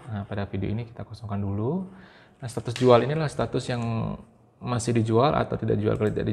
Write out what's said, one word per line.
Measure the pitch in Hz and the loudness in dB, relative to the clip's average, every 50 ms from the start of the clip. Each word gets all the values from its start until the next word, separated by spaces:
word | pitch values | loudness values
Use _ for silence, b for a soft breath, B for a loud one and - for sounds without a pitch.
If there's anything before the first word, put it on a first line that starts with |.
| - - | -8 -8
Nah, | 110 101 98 | -8 -8 -6
pada | - 104 101 101 95 | -6 -6 -6 -6 -4
video | - 98 95 101 101 | -4 -4 -4 -4 -4
ini | 110 120 - | -4 -6 -8
kita | - - - | -12 -14 -14
kosongkan | - 107 - - 101 101 98 | -14 -14 -12 -8 -6 -4 -4
dulu. | 101 98 98 101 107 123 160 190 185 - B B B B B B B B B B | -2 -2 -2 -2 0 0 -2 -2 -4 -6 B B B B B B B B B B
Nah, | - 123 | -12 -10
status | - - - - 120 | -8 -8 -6 -6 -2
jual | - 127 123 123 117 117 | 4 6 8 8 8 8
ini | 127 147 | 4 0
adalah | 160 160 139 | -2 -2 -2
status | - - 120 117 - 135 127 - | -2 -2 -4 -2 -2 -4 -4 -4
yang | 127 120 117 117 113 113 113 107 98 - - - - _ _ _ _ - | -4 -4 -2 -2 -2 -2 -4 -4 -6 -8 -12 -18 -20 _ _ _ _ -12
masih | - - - - - - 120 | -6 -4 -4 -2 0 0 2
dijual | 117 107 110 110 113 120 98 - 123 | 2 2 4 4 4 4 4 4 2
atau | 120 - 110 | 0 -2 -2
tidak | - - 113 113 107 | -4 0 0 0 2
dijual. | 101 107 110 107 | 2 0 0 2
Kalau | 107 107 | 0 0
tidak | - - 107 110 | 0 0 -2 -2